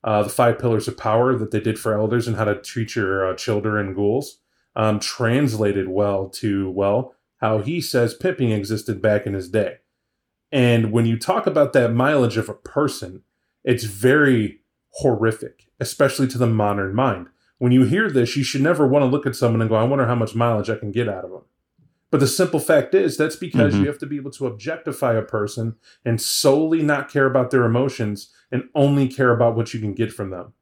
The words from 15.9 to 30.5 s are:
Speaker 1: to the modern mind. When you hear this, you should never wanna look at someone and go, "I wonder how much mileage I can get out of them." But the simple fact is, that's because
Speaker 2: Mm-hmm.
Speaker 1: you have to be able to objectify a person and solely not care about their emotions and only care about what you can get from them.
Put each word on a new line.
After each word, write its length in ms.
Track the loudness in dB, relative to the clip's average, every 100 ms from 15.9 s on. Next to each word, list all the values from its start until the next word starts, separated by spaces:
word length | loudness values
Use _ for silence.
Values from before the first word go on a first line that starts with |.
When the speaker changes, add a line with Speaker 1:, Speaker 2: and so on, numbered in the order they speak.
| 2 2 2 -2
Speaker 1:
to 100 | 2
the 80 | 2
modern 480 | 2 2 0 -2
mind. 340 | 0 -2 -2 -10 _ _ _
When 140 | 4
you 120 | 4
hear 280 | 4 2 2
this, 260 | 2 0 0
you 60 |
should 180 | -2 0
never 260 | 0 2 4
wanna 200 | 4 2
look 180 | 0 -2
at 100 | -2
someone 240 | 0 2
and 100 | 2
go, 60 | 2
"I 80 |
wonder 220 | 2 0 0
how 80 |
much 220 | 0 -2 0
mileage 340 | 0 0 -2
I 60 | -6
can 160 | -4
get 180 | -4 -4
out 160 | -6 -12
of 60 |
them." 100 | -16 _ _ _ _ _ _ _
But 80 | 2
the 80 | 2
simple 320 | 2 0 0
fact 340 | 2 2 4
is, 240 | 2 2 0
that's 180 | -2 -2
because 380 | -2 2 2
Speaker 2:
Mm-hmm. 80 | 2
Speaker 1:
you 40 | 0
have 100 | -2
to 80 | -8
be 120 | -8
able 140 | -10
to 140 | -6 -8
objectify 680 | -6 -10 -8 -8 -2 0 0
a 80 |
person 520 | -2 -4 -4 -4 -6 -6 _ _ -2
and 160 | -2
solely 640 | -2 2 4 4 2 0
not 260 | 0 -2 -2
care 160 | 0 2
about 240 | 2 2
their 160 | 2 2
emotions 680 | 2 0 -2 -6 -6 -12 _ _
and 180 | -6 -4 2
only 320 | 2 4 0
care 240 | 2 2
about 240 | 4 2 2
what 180 | -4
you 60 | -6
can 140 | -6
get 200 | -4 -6
from 160 | -4 -10
them. 240 | -10 -14